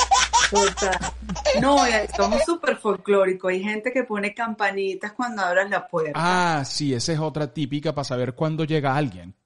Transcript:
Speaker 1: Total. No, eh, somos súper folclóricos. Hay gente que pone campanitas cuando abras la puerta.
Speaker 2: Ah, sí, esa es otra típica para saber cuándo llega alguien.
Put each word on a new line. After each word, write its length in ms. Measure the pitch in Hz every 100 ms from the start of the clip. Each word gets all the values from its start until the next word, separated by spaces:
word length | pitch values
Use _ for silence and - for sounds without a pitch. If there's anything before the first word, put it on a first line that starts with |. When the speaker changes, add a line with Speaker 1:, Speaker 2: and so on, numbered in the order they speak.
| - 932 - 932 988
Speaker 1:
Total. 480 | 202 196 - - - 784 - - 185 605 523
No, 260 | 254 285 247
eh, 220 | 220 208
somos 280 | - 202 240
súper 320 | 320 339 294 -
folclóricos. 760 | 214 190 - 202 190 185 185
Hay 100 | 185
gente 300 | 208 214 254
que 100 | 254
pone 300 | 247 208 202
campanitas 800 | 202 233 220 202 196 190 185 208
cuando 300 | - 240 208
abras 280 | 180 180 202
la 160 | 185 -
puerta. 260 | 170 151
Speaker 2:
Ah, 500 | 151 170 185 175 151 135
sí, 260 | - 147
esa 200 | 120 165
es 80 | 156
otra 340 | 156 143 147
típica 400 | - 135 143 151
para 100 | 147
saber 300 | 135 123 127
cuándo 300 | 123 156 156
llega 300 | 156 156 139 135
alguien. 380 | 143 90 87 -